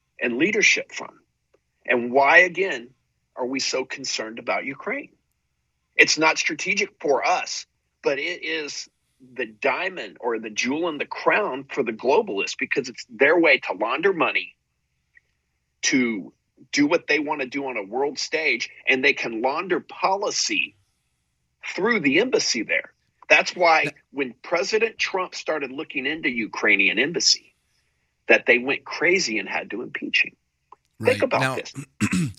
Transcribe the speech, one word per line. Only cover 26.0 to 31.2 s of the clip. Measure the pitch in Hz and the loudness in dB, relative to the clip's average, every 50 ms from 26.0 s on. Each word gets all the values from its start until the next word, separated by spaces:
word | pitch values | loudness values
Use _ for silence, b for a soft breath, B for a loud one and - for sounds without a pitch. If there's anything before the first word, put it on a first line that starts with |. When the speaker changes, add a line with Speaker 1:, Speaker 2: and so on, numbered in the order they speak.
| 127 | -4
Speaker 1:
into | 139 156 160 156 156 | -4 -4 -2 -2 -2
Ukrainian | 123 117 110 98 - - - 110 98 98 98 98 87 98 | -2 -2 -4 -4 -4 0 2 4 4 4 4 2 2 0
embassy, | 131 165 87 - - - - - - _ _ _ _ _ _ _ _ _ _ _ _ _ _ _ _ - | 0 0 -2 0 2 2 2 2 0 _ _ _ _ _ _ _ _ _ _ _ _ _ _ _ _ 4
that | - - - | 4 4 6
they | - - 123 | 4 4 4
went | 123 135 139 - - | 2 0 -4 -4 -6
crazy | - - - 147 170 180 196 - 120 110 - | -8 -6 -2 0 2 2 2 0 0 -2 -4
and | 95 - | -4 -4
had | - - - - | -6 -8 -6 -6
to | - 117 123 | -8 -8 -8
impeach | - - - - - - - - | -8 -8 -8 -6 -2 0 0 0
him. | - - _ _ _ _ _ _ _ - - _ _ _ - 110 | -2 -4 _ _ _ _ _ _ _ -20 -20 _ _ _ -2 0
Think | - - - | 2 2 2